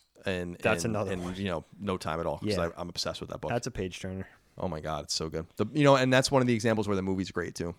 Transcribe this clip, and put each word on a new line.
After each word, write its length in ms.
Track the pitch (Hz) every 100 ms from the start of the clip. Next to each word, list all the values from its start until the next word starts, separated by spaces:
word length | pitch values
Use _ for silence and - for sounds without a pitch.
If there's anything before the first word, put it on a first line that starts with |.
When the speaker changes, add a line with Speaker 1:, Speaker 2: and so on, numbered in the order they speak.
| _ - -
Speaker 1:
in, 300 | 90 87 87
Speaker 2:
That's 240 | 117 107 117
Speaker 1:
in, 60 |
Speaker 2:
another 200 | 104 98
Speaker 1:
in, 100 | 92
Speaker 2:
one. 140 | 90 92
Speaker 1:
you 140 | 98
know, 160 | 82 - -
no 200 | 98 92
time 240 | 90 80
at 40 | 85
all, 120 | 76
'cause 180 | 107 95
Speaker 2:
Yeah. 140 | 85
Speaker 1:
I, 120 | -
I'm 60 | 87
obsessed 320 | - - -
with 120 | -
that 100 | 82
book. 100 | -
Speaker 2:
That's 160 | 120 127
a 40 |
page 280 | 113 95 -
turner. 300 | 95 95 95 - _ -
Speaker 1:
Oh 100 | 92
my 120 | 78
God, 240 | 78 76 73
it's 80 | -
so 140 | 80
good. 180 | 78 80 -
The, 80 | 104
you 100 | 151
know, 120 | 143 135
and 180 | 131
that's 160 | 127 135
one 120 | 139
of 60 | 123
the 60 |
examples 340 | 117 113 110 101
where 80 | 98
the 60 |
movie's 300 | 95 95 90
great 240 | - 85 -
too. 180 | 85